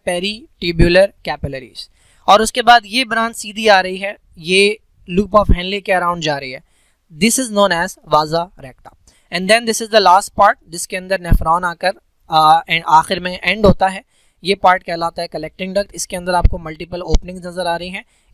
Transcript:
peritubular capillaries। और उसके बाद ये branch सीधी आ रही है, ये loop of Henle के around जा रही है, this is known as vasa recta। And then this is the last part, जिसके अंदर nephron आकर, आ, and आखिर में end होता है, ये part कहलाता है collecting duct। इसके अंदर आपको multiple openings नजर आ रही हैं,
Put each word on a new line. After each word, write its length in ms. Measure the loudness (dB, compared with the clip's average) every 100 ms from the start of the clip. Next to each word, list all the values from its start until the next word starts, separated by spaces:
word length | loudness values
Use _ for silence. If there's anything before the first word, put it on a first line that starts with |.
| -6
peritubular 1080 | -4 -6 -10 -16 -10 -6 2 4 4 2 _ -10
capillaries। 640 | -10 -10 -12 -16 -20 -20 _ _ _ 2
और 140 | 2
उसके 200 | 2 -2
बाद 220 | 4 4 4
ये 200 | -4 -2
branch 300 | -2 -4 -6
सीधी 320 | -14 -2 2
आ 120 | 4
रही 160 | 2 -6
है, 180 | -8 -10 _ -14
ये 420 | -2 2 2 0 _ _ -6
loop 280 | -4 2 2
of 160 | 4
Henle 300 | 2 0 -8
के 100 | -2
around 320 | 0 0 -4
जा 140 | -4 -6
रही 140 | -8
है, 120 | -16 _ _ _ _ _
this 280 | -2 0 0
is 120 | -4
known 240 | 0 0 0
as 220 | -4 -8 -2
vasa 320 | -2 0 -4 -6 _
recta। 360 | -20 -20 -20 _ _ _ _
And 180 | -6 2
then 180 | 2 0
this 140 | -10
is 80 | 0
the 120 | 2
last 320 | 6 4 2 2
part, 160 | 2 2 _
जिसके 280 | -14 -10 -10
अंदर 220 | -6 -6
nephron 440 | 2 2 2 0
आकर, 300 | -2 -4 -4 -6 _ _ -2
आ, 320 | 2 4 4 2
and 140 | -4 4
आखिर 320 | 2 2 -4
में 200 | -6 -6
end 220 | -4 2 4
होता 220 | 4 0
है, 160 | -4 -16 _ _ _
ये 120 | -6 0
part 280 | 2 2
कहलाता 380 | -2 -6 -6 -6
है 60 | -10
collecting 480 | -10 -12 -10 -6 -6
duct। 160 | -6 -10
इसके 200 | -10 -10
अंदर 180 | -4
आपको 240 | 0 0 0
multiple 440 | -10 -14 -14 -12
openings 440 | -2 -2 -2 -14 -12
नजर 220 | -8 -4
आ 80 | -4
रही 140 | -6
हैं, 160 | -14 -16 _ _